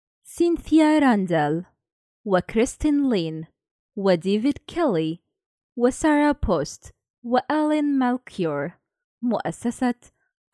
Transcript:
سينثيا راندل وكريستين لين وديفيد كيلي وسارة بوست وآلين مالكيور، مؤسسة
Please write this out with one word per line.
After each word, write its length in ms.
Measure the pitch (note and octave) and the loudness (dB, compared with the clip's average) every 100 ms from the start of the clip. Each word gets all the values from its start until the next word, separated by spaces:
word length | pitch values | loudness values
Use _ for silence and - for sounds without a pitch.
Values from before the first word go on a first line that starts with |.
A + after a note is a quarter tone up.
| _ _ | _ _
سينثيا 720 | - - E4+ E4 - D#4 D4+ D#4 | -20 -2 0 0 2 4 4 4
راندل 640 | C#4 G#3 F#3 D#3+ D3 E3 - _ _ _ _ _ | 4 2 2 0 0 -2 -6 _ _ _ _ _
وكريستين 840 | G#3+ F#3 - A3+ A#3+ - D4+ C#4+ C#4 | 0 0 0 0 0 0 0 0 0
لين 340 | G#3 E3 D#3+ D#3+ _ _ _ _ - | 0 -2 -8 -12 _ _ _ _ -2
وديفيد 640 | G3 F3 F#3+ G#3 C4 - | 2 2 2 0 0 -4
كيلي 600 | - E4+ D#4 E3+ D#3+ E3 _ _ _ _ _ - | -8 -2 0 0 -2 -6 _ _ _ _ _ -2
وسارة 600 | A#3+ - D#4 D4 D4 C#4+ - | 0 2 2 2 2 0 0
بوست 460 | E3 D3 - - - _ _ | -2 -2 -10 -20 -20 _ _
وآلين 760 | A#3+ B3 - D4+ D4+ D4+ D4 C#4 | -4 -2 0 -2 0 0 0 0
مالكيور، 760 | B3 B3 - - E3 C#3+ D3 - _ _ _ _ | 0 -2 -6 -6 -4 -2 -6 -10 _ _ _ _
مؤسسة 720 | A#3+ A3 - - B3 - B3 - _ _ _ _ _ | -4 -2 -4 -6 -6 -2 -2 -4 _ _ _ _ _